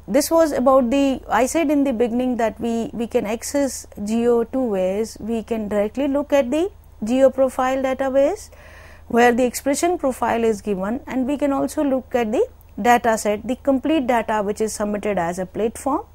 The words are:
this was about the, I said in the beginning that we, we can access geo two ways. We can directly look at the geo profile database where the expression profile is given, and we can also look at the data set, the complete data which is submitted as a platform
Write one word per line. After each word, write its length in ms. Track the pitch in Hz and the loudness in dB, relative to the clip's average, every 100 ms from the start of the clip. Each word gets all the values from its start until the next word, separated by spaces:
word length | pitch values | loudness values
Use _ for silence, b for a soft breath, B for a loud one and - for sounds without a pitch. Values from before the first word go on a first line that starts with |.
| - | -2
this 240 | 247 285 | 0 2
was 220 | 330 320 | 4 4
about 380 | 262 254 262 240 | 2 4 4 4
the, 300 | 277 277 262 - | 2 2 0 -2
I 160 | 208 254 | 0 0
said 260 | 320 294 | 0 2
in 140 | 294 277 | 2 2
the 80 | |
beginning 420 | 220 240 240 254 240 | 0 0 0 -2 0
that 220 | 220 208 | -2 -2
we, 300 | 233 233 226 | -4 -4 -4
we 160 | 208 233 | -6 -2
can 180 | 247 202 | -2 -2
access 640 | 226 - 285 269 - - - | -6 -4 -2 -2 -4 -14 -10
geo 400 | 208 226 240 233 | -4 0 2 2
two 220 | 233 262 247 196 | 0 -2 -2 0
ways. 420 | 185 196 226 - | 0 -2 -4 -8
We 220 | 208 226 | -6 -6
can 260 | 214 226 202 | -4 -6 -2
directly 400 | 208 208 247 285 | -2 -2 -2 -2
look 240 | 277 285 | -2 0
at 180 | 277 240 | 0 2
the 200 | 302 392 - - - | 0 -2 -6 -20 -10
geo 280 | 214 254 269 | -2 4 4
profile 520 | 262 262 - 254 269 | 4 0 2 -2 0
database 680 | 262 262 269 269 285 415 - B B B B B B | -2 -2 0 2 2 0 -8 B B B B B B
where 240 | 233 240 | 4 4
the 140 | 240 247 | 4 2
expression 520 | - 269 285 339 349 | 0 -2 0 0 0
profile 460 | 269 247 233 226 | -2 -2 0 0
is 180 | 226 208 | 0 0
given, 380 | 208 185 190 247 - | -2 -4 -2 -6 -4
and 200 | 247 247 | -4 -2
we 100 | 285 | 0
can 160 | 294 | 0
also 300 | 277 277 - | 0 -2 -2
look 320 | 294 262 - 247 | 0 -2 -2 -2
at 160 | 220 | 0
the 140 | 269 508 - - - | 0 -2 -4 -16 -2
data 360 | 240 233 233 220 | 4 4 4 0
set, 300 | 208 208 214 | 0 -4 -4
the 80 | 254 | -4
complete 500 | - 269 285 320 247 | 0 0 2 0 0
data 340 | 240 220 214 | -2 0 -2
which 180 | 202 208 | -2 -2
is 140 | 220 | -4
submitted 440 | - 208 208 208 185 | -4 -4 -4 -2 -2
as 220 | 170 180 | -2 -4
a 60 | 180 | -6
platform 580 | - 226 - 269 311 466 | -4 -4 -4 -4 -4 -6